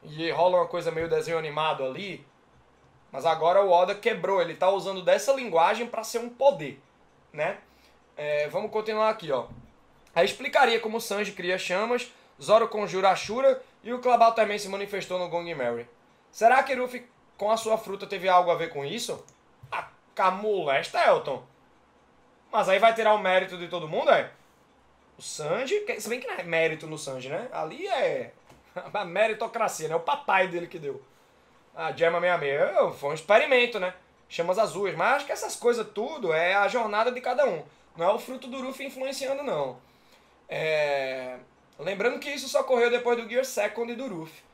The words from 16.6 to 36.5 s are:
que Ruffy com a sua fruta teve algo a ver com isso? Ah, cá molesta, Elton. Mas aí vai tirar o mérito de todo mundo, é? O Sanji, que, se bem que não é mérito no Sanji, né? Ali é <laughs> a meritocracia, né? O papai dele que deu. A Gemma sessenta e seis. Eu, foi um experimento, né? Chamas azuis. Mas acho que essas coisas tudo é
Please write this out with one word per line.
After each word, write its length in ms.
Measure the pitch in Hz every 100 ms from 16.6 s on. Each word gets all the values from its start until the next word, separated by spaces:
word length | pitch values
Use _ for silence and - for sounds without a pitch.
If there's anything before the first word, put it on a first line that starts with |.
que 100 | 277
Ruffy 340 | 254 247 247 - _ _ _
com 140 | 202
a 40 | 220
sua 220 | 220 220
fruta 260 | 220 196 202
teve 220 | 190 185
algo 220 | 180 170
a 60 | 160
ver 140 | 165
com 140 | 147
isso? 400 | 139 214 240 160 - _ _ _ -
Ah, 180 | 214 - _ _
cá 180 | - 190
molesta, 680 | 190 214 196 151 135 175 - 294
Elton. 380 | - - 127 - _ _ _ _ _ _ _ _ _ _
Mas 180 | 226 185
aí 100 | 190
vai 160 | 226
tirar 200 | 220 214
o 40 | 214
mérito 380 | 190 185 180 180
de 120 | 170
todo 200 | 170 151
mundo, 220 | 190 311
é? 200 | 196 120 - _ _ _ _ _ _ _ _
O 60 |
Sanji, 580 | - - 151 190 262 415
que, 180 | 415 165
se 120 | 214
bem 100 | 247
que 60 | 453
não 80 |
é 80 | 381
mérito 440 | 170 165 165 156 160
no 120 | 156
Sanji, 320 | - 131 127
né? 180 | 160 247
Ali 380 | 165 160 247 381
é 460 | 311 190 143 120 - _ -
<laughs> 320 | _ - 170
a 140 | 196 185
meritocracia, 840 | 175 220 214 226 233 208 - 156
né? 80 | 160
O 40 |
papai 480 | 247 277 - 190 185
dele 180 | 175 170
que 120 | 170
deu. 240 | 143 135 - _ _ _ _ _ _
A 160 | - 160
Gemma 280 | 151 165 170
sessenta 240 | 180 175
e 40 | 143
seis. 260 | 139 196 381
Eu, 160 | 208
foi 160 | - 143
um 60 |
experimento, 640 | 156 - 214 294 254 233 226
né? 140 | 180 180 _ _ _
Chamas 300 | - 170 185
azuis. 360 | 208 156 202
Mas 220 | 156 190 277
acho 80 |
que 80 | -
essas 240 | - 440 -
coisas 320 | 233 233 214
tudo 400 | - 240 311 196
é 180 | 160 175